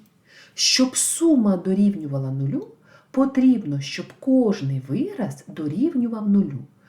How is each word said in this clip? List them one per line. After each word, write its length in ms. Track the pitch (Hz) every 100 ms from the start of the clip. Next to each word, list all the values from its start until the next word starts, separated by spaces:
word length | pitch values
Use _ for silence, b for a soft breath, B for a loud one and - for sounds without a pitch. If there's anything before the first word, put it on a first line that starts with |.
| - _ b b b
щоб 420 | b - - 254 -
сума 600 | - - 330 285 208 185
дорівнювала 720 | 185 190 202 170 151 139 135
нулю, 380 | 135 139 247 427 - b b b
потрібно, 720 | - 269 262 254 233 170 139
щоб 260 | - - 175 -
кожний 640 | - 262 233 196 135 135 127
вираз 560 | 151 359 403 196 - -
дорівнював 840 | - 151 165 302 277 240 220 208
нулю. 280 | 202 165 139 - _